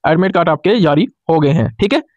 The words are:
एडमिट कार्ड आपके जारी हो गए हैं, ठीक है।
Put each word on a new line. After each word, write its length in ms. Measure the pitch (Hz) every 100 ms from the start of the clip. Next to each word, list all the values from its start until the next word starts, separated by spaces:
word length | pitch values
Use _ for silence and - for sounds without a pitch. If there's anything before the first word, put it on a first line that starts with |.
| -
एडमिट 280 | 165 190
कार्ड 140 | 185 170
आपके 300 | 151 180 233
जारी 260 | 156 147 262 _ -
हो 80 | 160
गए 80 | 143
हैं, 200 | 160 - -
ठीक 120 | 202
है। 80 | 302 -